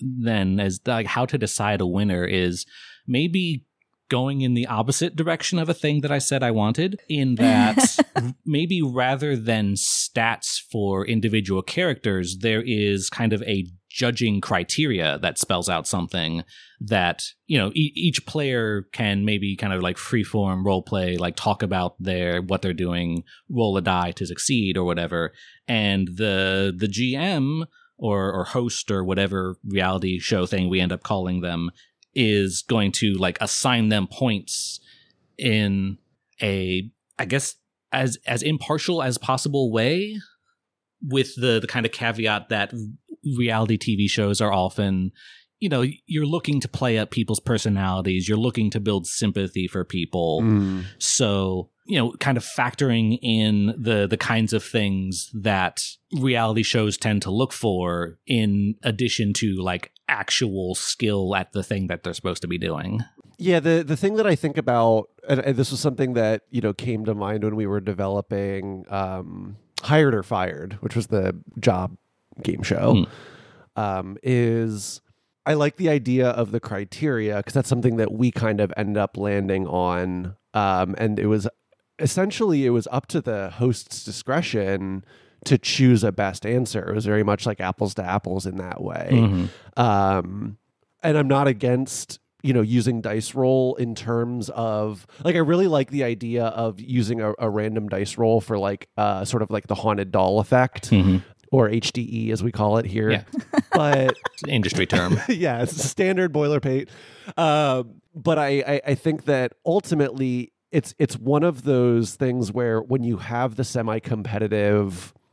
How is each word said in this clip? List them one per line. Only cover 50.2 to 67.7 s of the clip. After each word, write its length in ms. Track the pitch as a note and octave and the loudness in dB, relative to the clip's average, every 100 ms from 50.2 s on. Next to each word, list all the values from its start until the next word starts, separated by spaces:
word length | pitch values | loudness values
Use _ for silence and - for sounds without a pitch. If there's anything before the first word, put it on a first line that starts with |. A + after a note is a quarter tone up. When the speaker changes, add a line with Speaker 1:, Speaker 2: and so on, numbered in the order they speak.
| E2 D#2 | 0 2
Speaker 3:
Mm. 440 | A2+ G#2 G2 F#2+ F#2+ - | 2 2 2 -4 -8 -6
Speaker 1:
So, 720 | - - A#2 G2+ F#2+ F#2 - _ - | -2 0 2 0 0 -4 -6 _ -4
you 120 | F3+ | 0
know, 160 | A#2+ | 0
kind 240 | - C#3 A#2+ | -2 -2 0
of 60 | |
factoring 760 | - - B2 - C3+ A2+ A2 A#2+ | -2 -2 -2 0 0 2 2 0
in 520 | A#2+ A2 G#2+ G#2 G2+ A2+ | 0 2 2 2 2 0
the, 300 | A#2 G#2+ G2+ | 0 2 2
the 100 | G2+ | 0
kinds 340 | - A2+ A2 | 0 0 2
of 100 | A2 | 0
things 640 | - A#2 G2+ F#2+ F#2+ F2 - | 0 0 0 0 -2 -6 -8
that 500 | A2 G#2 F#2+ F#2 - - - - D3 | -4 0 0 0 -2 -10 -10 -8 -2
reality 440 | C3 A#2+ A2+ A2 | 0 2 2 0
shows 340 | A2+ B2 G#2+ - | 2 2 0 0
tend 240 | A2+ G#2 | 0 0
to 80 | F#2 | 0
look 220 | G2+ C3 | -2 -2
for 640 | - A2+ F#2 F2+ F2 E2+ E2 - | -2 -2 0 -2 -2 -4 -8 -2
in 500 | A#2+ G#2+ G2+ G2+ A2 | 2 2 2 0 -2
addition 500 | B2+ G#2 A#2+ - G#2 | -4 0 -2 0 0
to, 220 | G2 A2 F#2+ | 0 -2 -2
like, 300 | F#2 F2+ - _ - | -2 -4 -8 _ -4
actual 680 | A#2+ G2 - A#2 F#2+ F#2 F#2 | -4 -2 0 0 -2 -4 -4
skill 600 | - - A2 G2+ F#2+ G2 | -4 -2 0 0 0 -2
at 160 | F#2 | -2
the 80 | G2+ | -6
thing 240 | F#2+ G2+ F#2 | -4 -4 -4
that 160 | E2+ | -6
they're 100 | F2 | -8
supposed 280 | E2 F#2 E2+ | -6 -6 -6
to 60 | E2+ | -6
be 100 | F2 | -4
doing. 440 | F2 D2+ F2+ A2 A#2 _ - - | -4 -4 -4 -6 -6 _ -20 -4
Speaker 3:
Yeah, 220 | F3+ F3 | 2 2
the, 240 | D3+ E3 D3 | 4 2 2
the 120 | D3+ | 0
thing 180 | G3 G#3+ | 0 2
that 100 | G#3+ | 2
I 100 | D#3 | 2
think 220 | D#3 D#3 | 0 -2
about, 520 | B2+ A#2+ A2+ A2 - _ - | 2 4 6 4 0 _ -2
and, 120 | C3 | 0
and 140 | C#3 B2 | 2 2
this 120 | C3 | 0
was 80 | C3 | 0
something 340 | D3+ B2+ C3 | -2 0 0
that, 300 | A#2+ A2 A2 _ | 2 2 0 _
you 120 | B2 | -2
know, 120 | G#2+ | -2
came 320 | G2+ A#2+ A2 A2 | -2 -4 -4 -2
to 80 | |
mind 300 | G#2 G2+ G#2+ | -2 -2 -2
when 120 | G#2+ G#2+ | -2 0
we 120 | |
were 140 | G#2 | -2